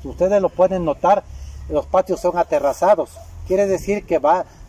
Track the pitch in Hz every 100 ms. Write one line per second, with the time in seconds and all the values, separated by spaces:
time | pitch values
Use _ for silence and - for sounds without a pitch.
0 | 139 127 185 202 180 - 185 190 160 139
1 | 175 202 - - - - - 151 - 190
2 | 190 175 180 175 165 147 139 - 185 202
3 | 127 - - - - 190 196 180 170 202
4 | - 160 147 185 - -